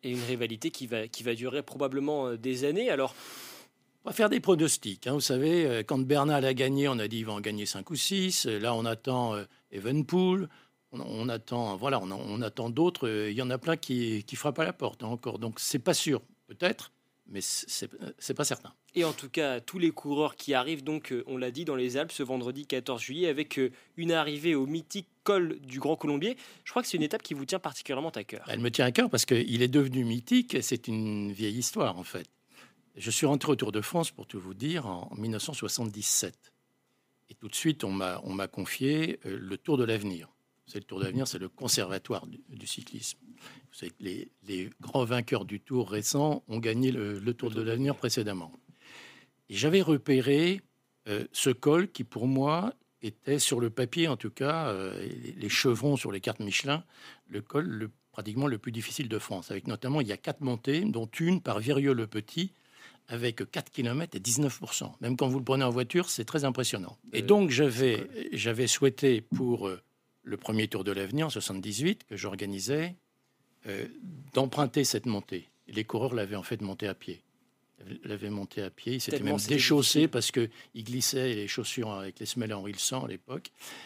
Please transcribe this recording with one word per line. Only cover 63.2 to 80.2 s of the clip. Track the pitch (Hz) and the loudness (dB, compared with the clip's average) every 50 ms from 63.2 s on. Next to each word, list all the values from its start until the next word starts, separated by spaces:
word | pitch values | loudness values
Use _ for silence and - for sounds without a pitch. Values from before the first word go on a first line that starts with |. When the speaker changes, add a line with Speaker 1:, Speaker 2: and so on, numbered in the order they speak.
| 120 120 113 - 98 - | -2 -2 -2 -4 -6 -6
Speaker 2:
quatre | - 156 - - | -6 -6 -6 -4
kilomètres | - 143 120 117 123 151 170 165 - | -4 -2 0 0 0 -2 -2 -4 -6
et | 95 | -4
dix-neuf | 98 120 120 143 147 131 - - | -2 0 2 2 2 2 0 -4
pour | - - - | -6 -6 -4
cent. | - - - - - | -4 -4 -6 -8 -4
Même | - 120 127 | -2 -2 0
quand | - 143 | 2 2
vous | 127 131 135 | 2 2 0
le | 120 | 2
prenez | 131 135 139 131 | 2 4 4 4
en | 123 | 4
voiture, | 117 127 123 - - 175 180 - | 2 2 0 2 0 0 0 0
c'est | - - 107 | -2 -4 -4
très | - - 151 139 | -2 0 0 2
impressionnant. | 131 120 131 120 - - 101 87 92 - - - - | 2 2 0 0 0 -2 -2 -6 -8 -12 -16 -12 -4
Et | - 113 | -4 0
Speaker 1:
Euh, | 113 | 6
Speaker 2:
donc, | 156 208 208 190 147 | 6 8 8 8 6
j'avais, | 120 131 151 135 113 120 135 123 110 | 6 4 4 4 4 4 4 4 4
Speaker 1:
c'est | - - | 2 -2
cool. | - - 110 - - - 107 | -6 -10 -10 -8 -6 -4 -2
Speaker 2:
j'avais | 104 117 110 117 123 110 | 0 0 2 2 2 2
souhaité, | - - 139 135 - - 143 135 120 107 | 4 6 4 4 4 6 6 6 6 4
pour, | - - - - 127 120 117 95 98 | 2 -2 -2 0 2 2 2 0 0
euh, | 95 92 87 - _ _ _ _ _ _ _ | -4 -6 -8 -12 _ _ _ _ _ _ _
le | _ - 101 | _ -8 -8
premier | 98 - - 110 110 107 104 | -6 -4 -2 0 0 0 0
Tour | - 95 95 | -2 -2 -2
de | 101 | -2
l'Avenir, | 95 98 98 95 131 151 160 | -2 -2 -2 -2 0 0 0
en | 147 | 0
soixante-dix-huit, | 127 104 - - 95 95 92 107 98 110 147 185 101 - - | -2 -4 -4 -4 -6 -6 -6 -6 -4 0 2 0 0 0 -6
que | _ 104 | _ -10
j'organisais, | 95 95 101 98 95 101 101 98 95 98 120 143 156 165 175 180 - _ _ _ _ _ _ _ _ _ _ _ _ - | -8 -6 -6 -6 -4 -4 -6 -4 -4 -2 -2 0 0 -2 -4 -6 -12 _ _ _ _ _ _ _ _ _ _ _ _ -10
euh, | 107 98 107 113 - - 294 - 185 156 131 - - | -8 -8 -6 -8 -8 -10 -14 -14 -14 -14 -14 -16 -2
d'emprunter | - 139 139 127 - 147 143 127 - 151 131 | 0 0 0 2 2 0 0 2 2 2 2
cette | - - 104 - | 2 0 0 0
montée. | 120 104 101 - - 95 87 - - _ _ _ | -2 -2 -2 -4 -6 -8 -10 -10 -14 _ _ _
Et | - | -6
les | - 110 | -6 -6
coureurs | 110 - - 107 127 123 123 | -4 -2 -2 0 0 0 0
l'avaient | 113 101 98 104 | -2 -2 -2 -4
en | 95 87 | -6 -6
fait | - 117 98 | -6 -6 -4
montée | 104 95 95 - 107 | -4 -6 -6 -4 -6
à | 98 92 | -6 -6
pied. | - - 92 85 - _ _ _ _ _ _ _ _ _ _ _ - - 95 - - - | -8 -10 -12 -14 -14 _ _ _ _ _ _ _ _ _ _ _ -20 -16 -14 -14 -12 -8
L'avaient | - 107 98 104 104 | -8 -8 -6 -6 -6
montée | 104 101 98 - - 107 | -6 -6 -6 -6 -6 -8
à | 98 92 | -8 -8
pied, | - - - 117 131 | -10 -8 -6 -4 -4
ils | 123 | -4
s'étaient | - - 147 | -2 -2 -2
Speaker 1:
Tellement | 131 135 143 | -2 0 0
Speaker 2:
même | 147 101 | 0 0
Speaker 1:
c'était | - - 147 | 0 0 2
Speaker 2:
déchaussés | 135 - - 151 143 120 - - 147 | 4 6 6 6 6 6 6 6 6
Speaker 1:
difficile. | 160 156 | 6 4
Speaker 2:
parce | - 120 | 4 0